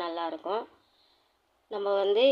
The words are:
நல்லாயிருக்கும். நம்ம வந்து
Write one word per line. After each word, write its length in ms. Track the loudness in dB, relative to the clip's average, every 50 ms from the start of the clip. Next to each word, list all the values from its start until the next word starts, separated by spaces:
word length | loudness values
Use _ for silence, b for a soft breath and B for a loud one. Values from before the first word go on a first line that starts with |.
| -4
நல்லாயிருக்கும். 600 | -6 -6 -6 -6 -6 -8 -8 -6 -6 -6 -6 -6 -10 _ b b b b b b b b b b b b b _ _ _ _ _ -12 -8
நம்ம 120 | -6 -2 0 0 2
வந்து 240 | 2 2 4 4 4 4